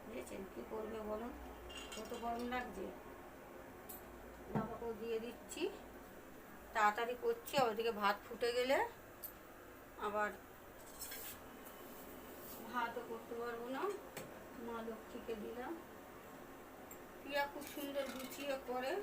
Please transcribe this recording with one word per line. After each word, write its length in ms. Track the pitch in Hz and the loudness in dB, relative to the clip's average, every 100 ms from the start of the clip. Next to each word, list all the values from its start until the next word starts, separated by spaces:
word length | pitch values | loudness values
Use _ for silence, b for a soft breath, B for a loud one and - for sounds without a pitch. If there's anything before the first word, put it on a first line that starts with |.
বুঝেছেন? 380 | - 247 262 202 196 | -6 -6 -4 -6 -6
কী 100 | - 240 | -6 -4
করবে 280 | 220 208 220 208 | -2 -2 -2 -2
বলুন, 220 | 214 233 302 - - - - - 208 | -2 -2 -6 -8 -8 -8 -8 -6 -6
কত 160 | 220 226 | -4 -2
গরম 200 | 233 233 240 | 0 0 2
লাগছে। 320 | 247 240 190 - - - - - - - - - - - - - - - - - | 0 0 -2 -4 -6 -10 -10 -12 -12 -12 -10 -10 -12 -10 -10 -10 -10 -10 -10 2
জামা 140 | 214 214 | 4 4
কাপড় 260 | - 233 214 | 0 0 0
দিয়ে 160 | 233 226 | 2 2
দিচ্ছি, 400 | 233 - - - 370 - - - - - - - - - - | 0 -6 -6 0 0 0 -10 -12 -12 -12 -12 -12 -12 -12 0
তাড়াতাড়ি 420 | 226 208 208 233 247 | 8 8 8 4 4
করছি, 300 | 233 233 - 294 | 4 4 4 8
আবার 120 | 247 | 8
ওদিকে 200 | 208 233 208 | 8 4 8
ভাত 140 | 202 208 - | 6 6 2
ফুটে 240 | 226 240 240 | 2 4 6
গেলে 200 | 247 294 466 - - - - - - - - - - - 214 | 8 8 8 2 -12 -8 -8 -8 -14 -14 -12 -12 -12 -2 2
আবার 220 | 208 208 196 - - - - - - - - - - - - - - - - - - - - - - 226 | 6 4 2 -10 -12 -12 -12 -12 -8 -6 -4 -6 -8 -10 -10 -10 -10 -10 -10 -10 -10 -10 -10 -10 -8 -2
ভাতও 300 | 240 233 240 233 | 0 2 0 -4
করতে 220 | 226 - 233 | -6 -4 -2
পারবো 240 | 240 233 240 262 | -2 -2 -2 2
না। 80 | 392 392 - - - - - - 233 | 2 0 -4 -6 -6 -8 -10 -6 -4
মা 120 | 226 226 | -2 -2
লক্ষ্মীকে 460 | 220 - 240 - 220 | -4 -6 -6 -2 -2
দিলাম, 280 | 220 233 262 330 - - - - - - - - - - - - - - | -2 -2 -2 -2 -6 -12 -12 -12 -12 -12 -12 -12 -12 -12 -10 -10 -10 -8
প্রিয়া 240 | 277 285 285 | 0 4 4
খুব 120 | 302 - | 0 -4
সুন্দর 320 | - 277 277 262 247 | -2 0 0 0 -2
গুছিয়ে 400 | 254 - 285 269 247 | -4 -2 0 0 2
করে 220 | 254 262 381 | 0 2 2